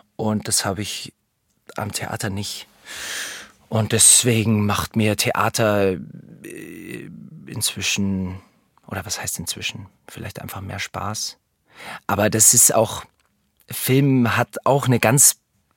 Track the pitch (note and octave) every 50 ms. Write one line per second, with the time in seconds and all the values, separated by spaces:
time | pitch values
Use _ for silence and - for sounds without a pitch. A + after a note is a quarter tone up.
0 | _ _ _ - A2 A2 G#2+ G#2 - - - - - G#2 F#2+ F#2 G2+ - - -
1 | - - _ _ _ _ _ _ _ _ _ _ _ - - - G#2 G2+ - -
2 | - - - - - G#2+ G2 G2+ G#2 - - - - _ _ _ - - - -
3 | - - - - - - - - - - _ _ _ - - A2 G#2+ - A#2 A2
4 | - - - - - B2 A#2 A2+ G#2 A2+ A2 G#2 G#2 G#2 G2+ F#2 E2+ - - A2+
5 | G#2+ G#2+ G#2 G2 - A#2 - - G#2 A2 - - A2+ G#2+ G#2 G2+ G2 F#2+ F#2 D#2+
6 | - - - - - - - - - - - - - E2+ E2+ F2 F2+ F#2 - -
7 | - - - - - - - - - - - A#2 - - - G#2 F#2+ - - -
8 | G2 G2 G2 F#2+ F#2 F2+ F#2 F#2+ - _ _ _ _ _ _ _ _ - G2 F#2+
9 | - - - - - - - - F2 - - G#2 G#2+ - - - G2+ - _ _
10 | _ - - - - G2 - - - - - F#2+ F#2+ F#2+ F#2+ F#2+ - - - F2+
11 | F#2 G2+ G#2+ - - - - _ _ _ _ _ _ _ _ - - - - -
12 | _ - G2+ F#2+ G#2 G#2 - A2+ A#2 - - A#2 - - - A2+ A2+ - - -
13 | - - _ _ _ _ _ _ _ _ _ _ _ - - - - - B2+ C3+
14 | C#3+ C#3 C3 C3 A#2+ A2 G2 G#2+ B2 - - - - - C3+ C#3+ C3+ B2+ B2 A2+
15 | - A2 B2+ D3 - - - _ _ _ _ _ _ _ _